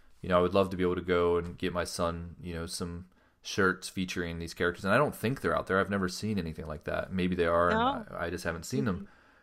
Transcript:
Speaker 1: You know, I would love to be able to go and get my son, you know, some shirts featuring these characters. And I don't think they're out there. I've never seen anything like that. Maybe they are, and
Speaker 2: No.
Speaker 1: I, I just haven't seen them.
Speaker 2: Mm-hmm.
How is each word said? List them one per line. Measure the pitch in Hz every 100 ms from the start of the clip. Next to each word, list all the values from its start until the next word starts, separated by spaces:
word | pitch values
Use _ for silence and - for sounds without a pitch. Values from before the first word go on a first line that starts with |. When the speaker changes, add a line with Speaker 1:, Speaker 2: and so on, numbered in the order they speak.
| - -
Speaker 1:
You | 90
know, | 90
I |
would | 87
love | 98 95
to | 90
be |
able | 90 90
to |
go | 90 87 87 87
and | 87 -
get | 92
my | 87
son, | 82 - 85 85 85 82
you | 90
know, | 85 85
some | - 87 85 90 _ _ _
shirts | - - 95 92 -
featuring | - 90 92 85 82
these | 85
characters. | - 87 87
And | 95
I | 113
don't | 143 -
think | 110 135
they're | 87 80
out | -
there. | 95
I've | 95
never | 101 92
seen | - 107 101
anything | 80 80 80
like | 76
that. | - 82 -
Maybe | 92 90
they | 90 85
are, | 85 87
and | -
Speaker 2:
No. | 254 277 - 90
Speaker 1:
I, | 85
I |
just | 87
haven't | - 82 82
seen | -
them. | 113 87
Speaker 2:
Mm-hmm. | 98 - _ _